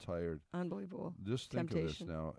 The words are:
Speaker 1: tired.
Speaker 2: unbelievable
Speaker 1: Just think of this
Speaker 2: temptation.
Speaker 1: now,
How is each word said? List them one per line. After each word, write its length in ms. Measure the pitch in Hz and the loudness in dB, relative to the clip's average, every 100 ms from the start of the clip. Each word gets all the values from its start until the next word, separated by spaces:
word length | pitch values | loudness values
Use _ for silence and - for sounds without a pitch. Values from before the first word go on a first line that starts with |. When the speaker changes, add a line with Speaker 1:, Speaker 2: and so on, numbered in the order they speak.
Speaker 1:
tired. 360 | - 87 85 78 - | -2 0 2 0 -2
Speaker 2:
unbelievable 600 | 175 180 190 190 185 - 175 | -2 0 -2 -4 -4 -6 -4
Speaker 1:
Just 300 | 95 131 - | 0 0 2
think 180 | 185 165 | 0 2
of 60 | 85 | 4
this 180 | 82 - | 2 0
Speaker 2:
temptation. 100 | 165 | -2
Speaker 1:
now, 260 | 80 80 | -2 -2